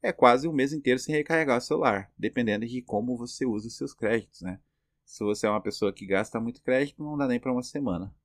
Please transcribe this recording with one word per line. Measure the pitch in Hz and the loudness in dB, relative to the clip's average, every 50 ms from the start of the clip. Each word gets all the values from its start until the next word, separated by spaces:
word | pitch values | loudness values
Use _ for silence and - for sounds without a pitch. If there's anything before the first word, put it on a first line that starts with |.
| - | -2
É | - - | -4 2
quase | - - 123 120 131 139 | 6 8 8 8 8 4
um | 165 160 | 0 0
mês | 139 131 139 151 | 2 0 0 0
inteiro | 156 143 127 127 127 | -2 2 2 2 2
sem | 127 - 151 | 2 0 0
recarregar | 151 147 - 165 160 160 139 123 | 0 0 2 2 2 4 4 2
o | 120 | 2
celular, | - - 151 - 160 131 104 98 98 - _ _ | 2 0 0 2 4 4 2 2 -2 -8 _ _
dependendo | - 107 - - 120 110 104 107 113 | -6 -4 -2 0 0 0 0 -2 -2
de | 117 120 127 123 | -6 -6 -8 -8
como | - 113 104 110 123 127 | -4 -4 -2 -2 -2 -4
você | 117 120 120 - - 139 | -6 -6 -10 -6 -4 -2
usa | 127 110 104 107 117 | -2 -2 -2 -4 -8
os | - | -10
seus | - 135 143 - | -8 -10 -10 -8
créditos, | _ - 107 113 117 101 _ _ - 87 | _ -2 0 0 0 -2 _ _ -12 -10
né? | 92 92 - _ _ _ _ _ _ _ _ _ | -10 -10 -10 _ _ _ _ _ _ _ _ _
Se | _ - - 107 | _ -10 -6 -2
você | 104 104 - - | -2 -2 0 0
é | 107 | 0
uma | 104 107 - | 0 0 -2
pessoa | 104 98 - - 101 98 | -4 -4 -2 -2 -2 -2
que | - - | -4 -6
gasta | 95 98 95 107 - - 117 | -2 0 -2 -2 -2 -4 -6
muito | 113 117 120 - _ | -6 -6 -8 -8 _
crédito, | - 127 131 143 143 - - 151 | 0 0 0 0 -2 -6 -10 -10
não | 151 151 | -8 -4
dá | 147 143 | -2 -2
nem | 131 123 120 | 0 -2 -2
pra | - 131 127 | -2 -2 -2
uma | 123 123 | -2 -4
semana. | - - 147 143 117 90 85 92 104 - _ _ | -6 -8 -6 -4 -4 -4 -4 -6 -10 -14 _ _